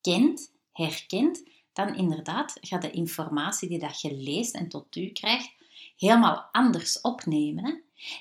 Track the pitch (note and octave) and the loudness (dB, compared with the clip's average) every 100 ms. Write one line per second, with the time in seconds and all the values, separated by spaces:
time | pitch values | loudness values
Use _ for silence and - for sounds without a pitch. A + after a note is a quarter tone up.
0 | F3+ F3+ D4+ - - _ _ - D#3+ - | 0 4 4 4 -10 _ _ -4 -4 -4
1 | - F#3+ D4+ F4+ - _ _ - G#3 - | -6 2 2 0 -12 _ _ -4 -4 0
2 | F3 D#3 - G3+ D4 - - F3 D#3+ F3 | 0 0 -4 -4 -4 -8 -8 -6 -4 -4
3 | E3 E3 D#3+ D3 E3 - F3+ E3+ D3 - | -6 -4 -4 -2 -2 -4 -4 -4 -6 -6
4 | D3+ C#3 C3+ D#3+ A#3 - E3+ D3 - E3+ | -6 -6 -4 -4 -4 -4 -6 -8 -12 -8
5 | F#3+ - G#3+ B3+ - _ _ - - - | -6 -4 0 0 -2 _ _ -20 -20 0
6 | F#3+ A#3 G3 - - A3+ B3+ E3+ - - | 6 8 8 4 0 4 4 4 0 -2
7 | B3 B3 F3 D3+ D3+ D#3+ A#3+ E4 _ _ | -2 -4 -2 0 0 -2 -6 -6 _ _
8 | - - | -14 -4